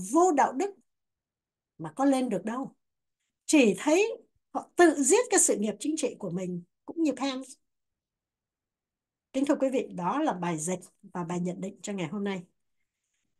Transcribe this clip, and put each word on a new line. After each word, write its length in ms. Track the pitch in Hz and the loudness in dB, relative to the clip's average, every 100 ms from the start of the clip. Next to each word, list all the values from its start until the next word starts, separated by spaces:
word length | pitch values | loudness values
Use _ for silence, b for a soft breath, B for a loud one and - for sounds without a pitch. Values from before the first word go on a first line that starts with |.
| 185 | 0
vô 200 | 285 359 | 4 4
đạo 200 | 285 220 | 4 2
đức 180 | 247 392 - _ _ _ _ _ _ _ _ _ - | 0 -6 -8 _ _ _ _ _ _ _ _ _ -16
mà 140 | 160 - | -12 0
có 80 | |
lên 240 | 277 262 254 | 2 2 0
được 160 | 190 | -2
đâu. 300 | 202 240 240 - _ _ _ _ _ _ - | -4 -6 -8 -12 _ _ _ _ _ _ 2
Chỉ 280 | 311 233 180 | 6 6 4
thấy 380 | - 330 440 - _ _ _ | 2 2 2 -4 _ _ _
họ 180 | 262 - - | -10 -4 4
tự 180 | 349 285 | 4 6
giết 220 | 254 403 508 | 4 2 4
cái 100 | 370 | 2
sự 160 | - 208 | 2 2
nghiệp 160 | 214 202 | -2 -4
chính 140 | 294 311 | -6 -4
trị 180 | 240 - | -4 -6
của 120 | 196 | -8
mình, 320 | 170 185 175 - _ - | -8 -6 -8 -12 _ -12
cũng 160 | 339 | -2
như 100 | 311 | -2
Pence. 360 | 254 277 262 269 - _ _ _ _ _ _ _ _ _ _ _ _ _ _ _ _ _ | -2 -6 -6 -12 -20 _ _ _ _ _ _ _ _ _ _ _ _ _ _ _ _ _
Kính 120 | 269 | -2
thưa 100 | 277 | 0
quý 140 | 285 269 | 2 2
vị, 160 | 247 - | 0 -4
đó 240 | 180 175 262 | -6 -4 -2
là 140 | 311 | -2
bài 260 | 185 175 160 | -2 -4 -4
dịch 220 | 156 180 - _ | -4 -6 -10 _
và 220 | 196 185 | -14 -10
bài 160 | 165 175 | -6 -4
nhận 200 | 175 180 | -6 -6
định 180 | 190 - | -12 -12
cho 100 | - | -12
ngày 160 | 196 160 | -8 -8
hôm 160 | 208 | -6
nay. 180 | 202 190 175 _ _ _ _ _ _ _ _ | -6 -8 -12 _ _ _ _ _ _ _ _